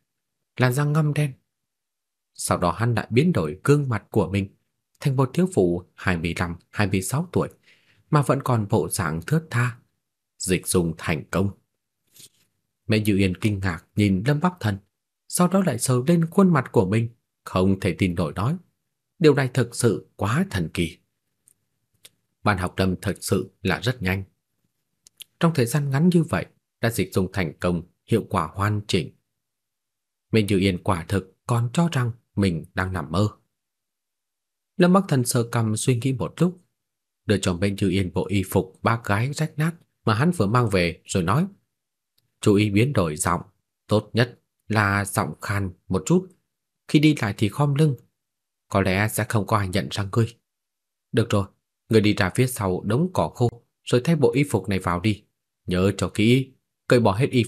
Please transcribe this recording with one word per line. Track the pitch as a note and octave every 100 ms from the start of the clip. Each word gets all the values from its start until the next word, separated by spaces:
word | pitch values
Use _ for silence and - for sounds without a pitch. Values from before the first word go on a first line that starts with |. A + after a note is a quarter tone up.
| _ _ _ _ _ -
làn | B2+
da | B2+
ngăm | D3 D3+ D3+
đen. | D3 D3 B2+ _ _ _ _ _ _ _ _ _
Sau | - - E2+
đó | F2
hắn | E2+ A#2
lại | A2 -
biến | A2+ F3
đổi | C3 D#2 D2+
gương | - D3 C3+
mặt | G#2+ -
của | A2+ E2+
mình | G2 G2 _ _ _ _ _
thành | D3 C3
một | C3
thiếu | - F#3
phụ | - F2 F2 -
hai | - G2 F2
mươi | E2+ E2
lăm, | F2 E2+ _
hai | - G2+
mươi | G2
sáu | - C#3 F3+
tuổi | - C#2+ - _ _ _ _ _
mà | D#3
vẫn | C#3 C#3
còn | - A#2 G2+
bộ | G#2+ D#2+
dạng | - E2 D#2+
thướt | - D#3+ -
tha. | A#2+ B2 - _ _ _ _ _ -
Dịch | - F2 -
dung | F#2 E2+ D#2+
thành | - D#2 -
công. | E2 G2 - _ _ _ _ _ - - _ _ _ _ _ -
Mẹ | A2
Như | G#2 G2
Yên | F#2+ F2
kinh | A2 G2+
ngạc | F#2+ D#2+ - -
nhìn | G#2 F#2+ A#2
Lâm | D3
Bắc | F3+ -
Thần, | G#2+ G2 - _ _ _ -
sau | - F3
đó | F#3+ F3
lại | A#2
sờ | - B2+ C3+
lên | F3 E3
khuôn | - F#3+
mặt | D3+ -
của | B2 F#2
mình, | A2 A#2 - _ _
không | - F#2 F#2+ F#2+
thể | F#2+ -
tin | G2
nổi | E2+ D#2+
nói: | - A2+ F3+ - _ _ _ _ -
"Điều | D3+
này | C#3 C3
thực | C3+ A#2
sự | - A#2 F#2 - -
quá | G2+ C3+ G3
thần | F#2+ D#2+
kỳ." | - E2 - _ _ _ _ _ _ _ _ _ _ - _ _ _
Bàn | G#2+ G2
học | F2+ -
Lâm | F#2+ F2+
thật | G2+ E2+
sự | - G2 C2 _
là | G2 D#2
rất | A#2 B2
nhanh. | F#2 G2 F#2+ _ _ _ _ _ _ _ _ - - -
Trong | E3+
thời | D#3+ A#2
gian | D3+ C#3+
ngắn | C3+ F3+
như | F3
vậy | D#3 F2 - _ _ _
đã | A#2
dịch | A2+ F#2
dung | - F#2
thành | - E2+ -
công, | F2+ F2 - _ -
hiệu | A#2 -
quả | G2 D#2
hoàn | - G2+ G#2+ -
chỉnh. | F#2+ C#2+ - _ _ _ _ _ _ _ _ _ _ _
Mẹ | A2
Như | G#2 G2
Yên | G2 F2+
quả | - F2 D#2+
thực | G2 - _ -
còn | A#2+ A#2+
cho | E3+ E3+
rằng | C3 A#2+ - _ -
mình | G2 E2 -
đang | - F#2
nằm | F#2 C#2+
mơ. | E2 G#2 - _ _ _ _ _ _ _ _ _ _ _ _ _ -
Lâm | F3+
Bắc | F#3+ F#3+
Thần | C3+
sờ | A#2+ B2 A#2
cằm | A#2 A2 G#2+
suy | - B2
nghĩ | C3
một | B2 E2+ -
lúc, | F3 F3 _ _ _ _ _ _ -
đưa | G2+
cho | G2
Mẹ | E2+ G2+
Như | G2 G2
Yên | F#2 F#2
bộ | - -
y | G2+ F#2
phục | G2 - -
bác | G#2+ A#2
gái | - G2+ C3
rách | C#3+ D#3 -
nát | D#3 E3 _ _
mà | -
hắn | G#2+ D#3+
vừa | F3 G2
mang | B2 A#2
về | F#2 E2+ D#2+
rồi | - G2
nói: | E2+ A#2+ G3 - _ _ _ _ _ _ _ _
"Chú | -
ý | G2+ G#2+
biến | G2 B2+
đổi | A#2 E2+ D2+
giọng, | F2+ F2 - _ _ _ -
tốt | G#2 -
nhất | A2 A#2+ - _ _ -
là | A2 G2+ G2+
giọng | G2 - E2 D#2+
khan | - G2 F#2+ - -
một | F#2 F#3
chút. | F3 F3+ _ _ _ _ _ -
Khi | D#3
đi | D3+ D3
lại | G#2+ G2+
thì | G#2
khom | - D3
lưng, | C#3 D#3 B2+ _ _ _ _ _ _ -
có | G2+
lẽ | F#2+ F#2 G#2+
sẽ | - G#2+
không | A2+ F#2+
có | G#2+
ai | F#2+
nhận | F#2 C2
ra | - G2
ngươi. | A#2+ A2 - _ _ _ _ _ _ _
Được | B2 G#2
rồi, | G#2 G2 _ _ _ -
ngươi | A2
đi | G#2
ra | G2 F#2
phía | - B2+
sau | - G2 F2+
đống | G2 A#2 F3+
cỏ | - D#2+
khô | - A#2+ - _ _
rồi | - B2
thay | C#3+ E3
bộ | A#2+
y | C3 C#3+
phục | G#2 F#2+
này | F#2+
vào | F#2 F2
đi. | G2+ G2 _ _ _ _ -
Nhớ | F2+ G2 G2
cho | F2+
kỹ, | - G#2+ C3 C3 _ _ _ -
cởi | B2+
bỏ | A2
hết | G2 C#3+
y | B2+